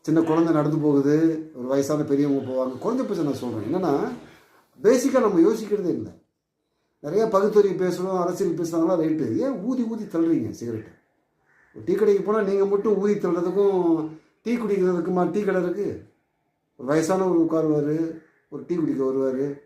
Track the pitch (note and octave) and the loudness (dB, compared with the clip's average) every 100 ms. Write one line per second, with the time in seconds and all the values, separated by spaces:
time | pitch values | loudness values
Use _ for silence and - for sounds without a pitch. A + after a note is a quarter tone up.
0 | - D#3+ D#3+ D#3+ E3 D#3 D3 D3+ D3+ C#3 | 2 0 2 2 2 2 2 0 2 2
1 | C#3 D3+ E3 D#3 - C3 B2 C#3 C#3+ D3+ | 4 4 2 0 -8 -12 -2 -2 0 -2
2 | C#3+ C#3 C#3+ C#3 A#2+ C3 B2+ B2+ G3 B3+ | 0 0 2 0 -2 -4 -4 -4 -4 -4
3 | A3 F#3 D3+ C3 B2 G#2+ G#2 F3 F3+ C#3+ | -4 -4 -4 -4 -6 -6 -4 -2 0 -2
4 | A3 B3 - - _ _ _ _ D#3+ B3+ | -2 -8 -16 -20 _ _ _ _ 2 4
5 | C4 B3+ A3+ F3 F3 A3+ G3+ G3+ F3+ B2 | 2 2 2 4 4 2 -2 -4 -2 -4
6 | A2 - _ _ _ _ _ _ _ _ | -6 -14 _ _ _ _ _ _ _ _
7 | C#3+ F#3 A3+ G3 G3+ G#3 G3+ E3+ F3+ F3 | -4 -2 2 2 4 4 4 2 -2 -2
8 | F#3 F#3 F3 E3 G3 D#3+ E3 E3+ E3 F3+ | -4 -2 -2 -2 -2 -2 -2 0 0 2
9 | D#3+ D#3 A#2+ A#2 C4 A3+ G#3 B3+ A3+ A3+ | 0 0 -2 -2 -2 -4 -4 -2 -4 -4
10 | G#3 E3 E3 D3+ G#2+ F#2 A#2 A2 G#2+ - | -6 -2 0 0 -2 -8 -8 -8 -10 -20
11 | _ _ _ _ _ _ _ - A2+ F#3+ | _ _ _ _ _ _ _ -14 -2 2
12 | G#3 G3 F3+ A3 G3 G3 G3 G3+ A3 G3 | 4 4 2 0 2 2 2 2 2 2
13 | G3+ G3+ F#3 F3 F3+ F#3 G3+ F#3+ E3+ D#3+ | 2 0 0 0 0 2 2 4 2 2
14 | D#3 - _ _ A3 A#3+ A3 G3 F3+ F3 | 0 -10 _ _ -4 -2 0 0 2 0
15 | E3 F3+ F3 F#3+ G3 F#3 F3 F3 F#3 - | 0 0 0 0 0 0 -2 -2 -6 -8
16 | - _ _ _ _ _ _ _ B2 D3+ | -16 _ _ _ _ _ _ _ -2 -2
17 | D#3+ F#3+ F#3 E3+ D#3 D#3+ D#3 D3+ D3 D#3 | 0 0 2 2 2 2 0 0 0 -2
18 | E3 - _ _ _ C#3+ B2 F3 D3 B2+ | -4 -6 _ _ _ -16 -6 -2 -2 0
19 | C3 C3 C3+ B2+ C#3+ C#3 | 0 0 -2 -2 -4 -6